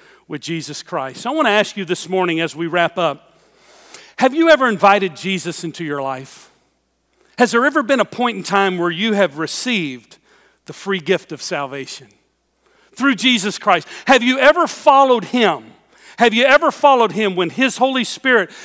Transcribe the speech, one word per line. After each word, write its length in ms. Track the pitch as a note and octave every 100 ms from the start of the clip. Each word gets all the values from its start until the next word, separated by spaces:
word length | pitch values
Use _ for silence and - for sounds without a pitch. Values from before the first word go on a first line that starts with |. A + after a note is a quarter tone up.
| _ _ -
with 140 | D3+
Jesus 420 | - E3 D3+ D3
Christ. 380 | - E3+ C3 F3+
So 100 | A#3
I 20 |
wanna 160 | D#4 C4
ask 260 | G#3 G3+ -
you 100 | F#3
this 220 | F3+ -
morning 320 | F#3+ F3+ D#3+
as 160 | E3 D3+
we 120 | E3+
wrap 320 | E3+ E3+ -
up, 400 | E3+ C#3+ _ _ _ _ _ - - - - -
have 160 | C4 C#4
you 140 | E4
ever 180 | D4+ B3+
invited 480 | G3+ G3+ G3+ F#3+ C#3+
Jesus 480 | F#3 F#3+ E3+ D#3+
into 200 | E3+ D3
your 200 | E3 C#3+
life? 480 | C3+ C3 C3+ - - _ _ _ _ _ _ _ _ -
Has 120 | A#3+
there 140 | A#3 C4+
ever 160 | D4+
been 200 | A3+ C4+
a 40 | G#3
point 320 | - A#3+ G3+
in 60 |
time 340 | E3+ G3 G3 F#3
where 140 | F3
you 220 | E3 A3
have 260 | G#3 F#3 C#3+
received 760 | D#3+ - B3 A3+ D#3 B2+ A2 - _ _ _ _ -
the 80 |
free 260 | - F#3+ F#3+
gift 320 | D3 F#3 -
of 100 | D3
salvation 680 | - D#3+ C#3 C3+ C3 - A#2+ _ _ _ _ _ _ _ _
through 220 | - C4+ A3+
Jesus 420 | A#3+ A#3+ F#3+ -
Christ? 300 | - F3 - - -
Have 160 | C4+
you 160 | A#3+ C4
ever 300 | C4+ D#4+ E4
followed 580 | - - C#4 C4+ A#3+ F#3
him? 480 | B3 G#3+ D3 A2+ - _ _ - -
Have 140 | A#3+
you 120 | A3 C4+
ever 260 | C#4 D#4
followed 400 | - D4 C4 A3+
him 240 | F3 G#3+ F3+
when 160 | F3
his 260 | C3 C4 -
Holy 260 | C4 C4
Spirit 460 | A#3 - C4+ A#3+ F3+ -